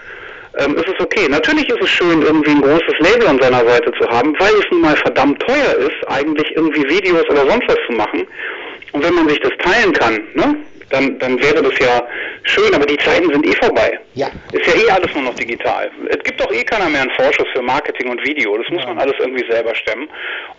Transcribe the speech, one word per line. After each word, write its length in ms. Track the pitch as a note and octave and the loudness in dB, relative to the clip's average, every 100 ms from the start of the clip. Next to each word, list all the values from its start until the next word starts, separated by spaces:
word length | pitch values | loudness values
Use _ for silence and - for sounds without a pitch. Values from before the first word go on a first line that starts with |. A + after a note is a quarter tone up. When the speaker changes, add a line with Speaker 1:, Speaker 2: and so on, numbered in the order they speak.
| - - - - - - | -18 -18 -18 -18 -12 -4
Speaker 1:
ähm, 160 | C#3+ D#3+ | -2 0
ist 120 | F3 | -2
es 160 | F#3 | -2
okay. 240 | F3+ A3 D3 | -2 0 2
Natürlich 380 | D3 C#4+ D#4 C4 | 2 2 0 0
ist 120 | A3 | 0
es 80 | G3 | 0
schön, 320 | - F3 D#3+ | 2 2 2
irgendwie 300 | D#3 D#3 D3+ | 4 2 4
ein 100 | D3 | 4
großes 380 | C3+ E3 - - | 4 4 2 2
Label 280 | E3 A#3+ G3 | 2 4 4
an 140 | C3 | 4
seiner 240 | B2+ B2 A#2 | 4 4 4
Seite 260 | A#2+ A#2+ - | 4 2 -2
zu 80 | A2+ | 0
haben, 280 | A#2 D3 D3+ | 2 0 2
weil 140 | G3 G#3+ | 4 4
es 60 | - | 2
nun 100 | F3 | 2
mal 140 | D#3+ C#3+ | 2 2
verdammt 440 | C3+ B2 C#3+ C#3 | 0 2 2 0
teuer 340 | - D4 A3+ - | 0 2 2 2
ist, 280 | C#4+ - - | 0 -4 -4
eigentlich 440 | B2+ D3 D3+ D3+ D#3 | -2 -2 -2 -2 0
irgendwie 320 | D#3+ D3+ C3+ | 0 0 0
Videos 400 | F#3+ F#3 E3 D3 | 0 2 2 2
oder 200 | C#3+ C#3 | 2 4
sonst 180 | A3+ - | 2 2
was 100 | - - | 0 0
zu 60 | |
machen. 340 | A2+ G#2 - F#4 - - - - - - | -4 -2 -4 -8 -10 -12 -12 -14 -18 -8
Und 120 | C#3+ | -2
wenn 120 | E3 F3 | 0 2
man 120 | D#3 | 2
sich 120 | D3 | 2
das 120 | C3 - | -2 -2
teilen 340 | F3 A3+ G3+ | 0 2 2
kann, 280 | D3 A#2+ A2 - C#3+ | 2 0 -2 -4 -2
ne, 200 | C4 D4 - - - | 0 0 -6 -18 -6
dann, 260 | C3+ C3+ - | -2 -2 -2
dann 240 | B2+ B2 | -2 0
wäre 220 | C#3+ D3 | 2 2
das 100 | C3 - | 2 2
ja 280 | B2+ A#2+ - - - - | 2 2 -2 -10 -10 -8
schön, 280 | - - G#3+ E3 | -2 2 2 2
aber 100 | D3 | 0
die 120 | C#3+ | 0
Zeiten 360 | D3+ E3 E3+ | 0 2 2
sind 100 | C#3+ E3+ | 2 0
eh 80 | - | 2
vorbei. 440 | A#3 B2+ G#2 - - | 2 2 0 -2 -10
Speaker 2:
Ja. 140 | B2 C3+ - - | -6 -6 -8 -6
Speaker 1:
Ist 160 | - - | -2 0
ja 120 | E3 | 2
eh 120 | D#3 | 4
alles 200 | F#3 E3+ D#3 | 2 0 -4
nur 80 | |
noch 100 | B2+ | -6
digital. 560 | A#2 A#2+ A#2 A#2+ G2 G#2 - - | -6 -6 -4 -4 -4 -6 -8 -6
Es 140 | - | -4
gibt 160 | - - | -4 -4
doch 120 | C4+ | -2
eh 120 | A#3 | -2
keiner 240 | A#3+ A3 E3+ | -2 -2 0
mehr 140 | C#3+ | -2
einen 100 | C3 - | -2 2
Vorschuss 300 | C3+ D3+ C3+ C3+ | 2 2 -2 -4
für 80 | |
Marketing 480 | B2 C#3 D3+ - B2 | -2 -2 -2 -6 -6
und 120 | A#2+ | -4
Video. 320 | B2+ D3+ G#2+ A2 | -4 -4 -2 -2
Das 140 | D3 | -4
muss 140 | F3 | -6
Speaker 2:
Ja. 60 | B2+ | -6
Speaker 1:
man 100 | E3+ | -2
alles 160 | C#3 C#3 | -2 0
irgendwie 260 | C3+ B2+ A2+ | -4 -4 -2
selber 240 | A2+ A2+ | -2 -2
stemmen. 340 | A2 A2+ A2 D#3 - - - - | -4 -6 -6 -8 -12 -12 -12 -14